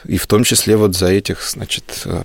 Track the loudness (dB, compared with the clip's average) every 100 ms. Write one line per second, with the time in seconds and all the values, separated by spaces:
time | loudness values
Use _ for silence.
0 | -4 -4 2 2 4 2 2 4 4 2
1 | 2 2 0 -6 -8 -8 -8 -8 -10 -10
2 | -6 -6